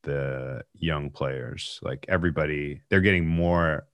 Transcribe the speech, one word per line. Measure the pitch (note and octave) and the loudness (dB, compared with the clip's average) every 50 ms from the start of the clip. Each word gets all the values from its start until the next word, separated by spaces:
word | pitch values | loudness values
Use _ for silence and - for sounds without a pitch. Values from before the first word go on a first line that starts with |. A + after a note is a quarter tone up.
the | - - C#2+ C#2 C#2 C2+ C2 C2 C2 C2 C2 A#1 - _ _ | -4 -4 -4 -2 -2 -4 -4 -6 -6 -8 -8 -10 -12 _ _
young | - F2 E2 D#2+ D2+ D2 C#2 | -4 -2 -2 -2 -2 -4 -6
players. | C2+ - C#2+ C2+ C2+ C2 B1 A#1+ - - - - - - | -6 -4 -4 -4 -4 -6 -8 -8 -10 -10 -10 -12 -12 -8
Like, | - - C2+ C#2 - - | -6 -6 -6 -6 -2 0
everybody, | F#2+ F2+ E2 F2 D2 - D#2 D2+ D2+ D2 D2 D2 D2 - _ _ | 0 2 2 2 2 2 0 0 -2 -2 -4 -6 -8 -10 _ _
they're | G2+ G2 | 4 6
getting | F#2 G2+ F#2+ F2+ E2 | 6 6 4 4 2
more | D#2+ E2 E2+ E2+ F2 F2 E2+ E2+ D#2+ D2+ - - _ | 2 2 2 4 4 4 4 4 2 0 -2 -6 _